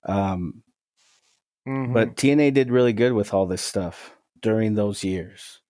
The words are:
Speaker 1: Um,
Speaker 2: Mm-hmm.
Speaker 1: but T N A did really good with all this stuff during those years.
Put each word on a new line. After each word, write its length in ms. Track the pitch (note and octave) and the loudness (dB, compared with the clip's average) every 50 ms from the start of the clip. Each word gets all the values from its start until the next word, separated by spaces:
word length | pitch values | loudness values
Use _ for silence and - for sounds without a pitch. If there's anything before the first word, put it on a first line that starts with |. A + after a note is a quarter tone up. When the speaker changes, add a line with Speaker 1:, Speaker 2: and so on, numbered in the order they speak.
| _ | _
Speaker 1:
Um, 580 | - F#2+ G2+ G2 F#2+ F#2+ F#2 F2 D#2+ - - _ _ _ _ _ _ _ _ _ _ _ _ _ _ _ _ _ _ _ _ _ | -4 -2 -2 -2 -2 -4 -4 -6 -8 -10 -14 _ _ _ _ _ _ _ _ _ _ _ _ _ _ _ _ _ _ _ _ _
Speaker 2:
Mm-hmm. 280 | C3 C3+ C3+ C3 B2 B2 | -8 -6 -6 -4 0 2
Speaker 1:
but 220 | A#2 A2 A#2 - - | 2 2 0 -2 0
T 120 | - C#3 | 2 4
N 100 | C#3+ D3 | 4 6
A 100 | D3 C#3+ | 4 4
did 200 | C3+ C#3 C3 B2 | 4 2 2 4
really 220 | A#2+ B2+ B2 B2 A2+ | 4 4 4 4 2
good 220 | G#2 A#2+ B2+ B2+ | 2 0 2 2
with 180 | G#2+ G2+ - - | 0 -2 0 0
all 140 | F#2+ F#2+ | 0 0
this 160 | F2+ F#2 F2+ - | 0 -2 -6 -6
stuff 520 | - - G#2 F#2 E2+ - - - - - _ _ _ _ _ | -6 -6 -6 -6 -6 -10 -14 -20 -20 -20 _ _ _ _ _
during 340 | - A2+ G#2+ A2 A2 A2 G#2+ | -2 0 0 0 0 0 0
those 280 | G#2 G#2 G#2 G2 - - | 0 -2 -2 -4 -4 -4
years. 580 | F#2+ F#2+ F#2 E2+ - - - - - - _ _ | -4 -4 -4 -6 -10 -16 -20 -20 -20 -20 _ _